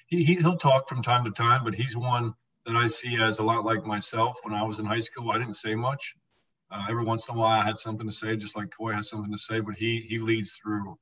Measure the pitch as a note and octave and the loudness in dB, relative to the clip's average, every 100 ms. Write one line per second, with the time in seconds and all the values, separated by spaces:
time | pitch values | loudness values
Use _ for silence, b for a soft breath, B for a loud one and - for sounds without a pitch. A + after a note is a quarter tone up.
0 | b F3 D#3 F3+ E3 F3 C#3+ C3 C3 B2+ | b 4 6 6 6 4 6 4 4 -2
1 | A#2 B2 A#2 G2 A#2 C3 A#2 G2+ C3 A#2+ | 2 2 2 0 4 4 2 -2 -4 -2
2 | B2+ A#2+ A#2 - _ _ A#2 A#2 A#2 - | 0 0 -2 -6 _ _ -2 2 2 0
3 | B2 A#2 A2 G#2+ A2 A2+ A2 G#2+ G#2+ G2+ | -2 2 2 2 2 2 2 0 0 -4
4 | - A2+ A#2+ B2 G#2 G#2 G#2+ G#2+ G#2 A2+ | -2 0 0 0 -6 -2 -2 -4 -2 -2
5 | A2 - A#2 G#2+ A#2+ G2 A2 A2 B2+ C#3 | -2 -4 -2 -2 -2 -4 -2 0 0 -2
6 | - - _ _ _ _ _ G2+ G#2 A#2 | -8 -14 _ _ _ _ _ -8 -4 -2
7 | A2 A2 - A2+ A2+ A2 G#2+ G#2 A2+ A2 | 0 -2 -2 0 4 4 2 -2 -6 -6
8 | A2 - A2 A2 G#2 G#2+ G2 - A2 G#2 | -6 -4 -2 -4 -4 -8 -8 -6 -4 -4
9 | G#2 G#2+ G#2 G#2 - A2 G#2 G2 A2+ A#2 | -4 -6 -6 -6 -2 -2 -4 -4 -2 -2
10 | A2 A2+ A2 A2+ G2 - G#2+ G#2 F#2+ E2+ | -4 -2 0 0 -2 -8 -4 -4 -4 -12